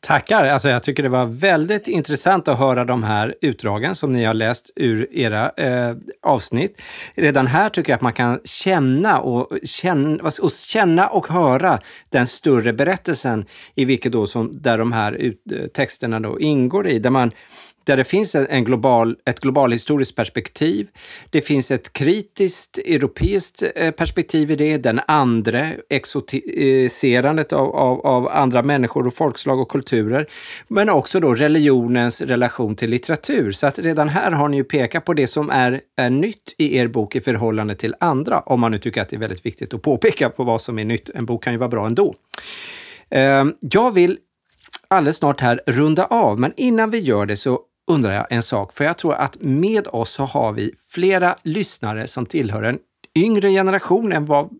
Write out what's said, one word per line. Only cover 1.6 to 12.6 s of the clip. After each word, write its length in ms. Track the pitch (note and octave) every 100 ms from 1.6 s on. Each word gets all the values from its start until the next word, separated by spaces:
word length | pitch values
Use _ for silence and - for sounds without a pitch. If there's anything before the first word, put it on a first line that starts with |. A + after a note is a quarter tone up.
| D#3+ G#3+ G#3
intressant 600 | G3 C#3+ C#3+ - F#3+ E3
att 100 | B2
höra 280 | C3+ B2 B2
de 180 | B2+
här 320 | A2 G#2+ A2 -
utdragen 540 | D#3 A#2 G#2+ G2+ C3+ F#3+
som 180 | C#3+
ni 100 | B2+
har 100 | A2+
läst 380 | A2 A2 A#2+ _ -
ur 320 | B2+ A2 B2 -
era, 340 | A#2+ G#2 A#2+
eh, 460 | - C#3+ B2 A#2+ A2+ - -
avsnitt. 600 | D3 C3+ - A#2+ F#3+ - - - - -
Redan 320 | D#3+ C#3 C3
här 220 | D3 G#3+
tycker 220 | G3 D#3
jag 40 | B2
att 60 |
man 120 | B2+
kan 260 | - A#2+ B2
känna 760 | - - - F#3 C3 C3 G#3 D#3
och 380 | C3 A#2+ C3 -
känn-, 560 | - - F3+ E3 C#3+ D#3
och 320 | D#3+ D3 E3
känna 560 | - - A3 F#3+ E3 G3+
och 200 | G3+ -
höra 520 | E3+ D#3 B2+ F#3 B2+ - - _
den 180 | C3 B2
större 460 | - E3 B2+